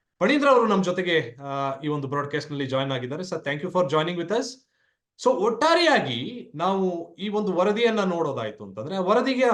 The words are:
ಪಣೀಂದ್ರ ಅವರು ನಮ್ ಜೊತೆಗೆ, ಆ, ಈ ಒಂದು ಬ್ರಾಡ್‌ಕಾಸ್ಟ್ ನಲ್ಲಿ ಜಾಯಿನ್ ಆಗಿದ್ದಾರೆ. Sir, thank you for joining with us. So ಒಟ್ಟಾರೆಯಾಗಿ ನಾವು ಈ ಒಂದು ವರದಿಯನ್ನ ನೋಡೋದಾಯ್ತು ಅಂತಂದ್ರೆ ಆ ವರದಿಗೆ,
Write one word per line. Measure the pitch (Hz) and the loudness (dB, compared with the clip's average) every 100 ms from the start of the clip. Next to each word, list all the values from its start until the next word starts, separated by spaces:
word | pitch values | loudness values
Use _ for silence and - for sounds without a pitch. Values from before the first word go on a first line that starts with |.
| _ - | _ -2
ಪಣೀಂದ್ರ | 202 294 285 | 2 4 6
ಅವರು | 247 226 | 4 4
ನಮ್ | 196 | 2
ಜೊತೆಗೆ, | 180 185 175 160 120 123 | 2 -2 0 0 -2 -8
ಆ, | 139 139 139 135 | -8 -4 -4 -4
ಈ | 147 | -4
ಒಂದು | 147 131 | -4 -4
ಬ್ರಾಡ್‌ಕಾಸ್ಟ್ | 143 143 151 - | -4 -4 -6 -6
ನಲ್ಲಿ | 143 135 | -6 -2
ಜಾಯಿನ್ | 131 139 | -2 -2
ಆಗಿದ್ದಾರೆ. | 131 123 156 | -4 -6 -8
Sir, | 185 160 | -8 -6
thank | 143 143 170 | -6 -6 -2
you | |
for | 180 175 | 0 2
joining | 156 165 175 | 2 0 -4
with | 165 | -2
us. | 226 262 - _ _ _ _ _ - | -2 -4 -10 _ _ _ _ _ -2
So | 247 | 0
ಒಟ್ಟಾರೆಯಾಗಿ | 262 220 220 311 339 330 247 135 117 175 240 - 147 | 2 0 2 4 4 6 4 2 -4 -6 -10 -12 -4
ನಾವು | 180 196 185 170 165 - | 0 0 0 -2 -8 -10
ಈ | 208 | -4
ಒಂದು | 208 190 | -2 0
ವರದಿಯನ್ನ | 170 190 208 233 214 | 2 2 4 2 2
ನೋಡೋದಾಯ್ತು | 185 170 156 127 110 - | 0 0 -2 -2 -6 -8
ಅಂತಂದ್ರೆ | 101 101 147 196 | -14 -10 -8 -2
ಆ | |
ವರದಿಗೆ, | 180 233 262 254 247 | 2 2 2 2 2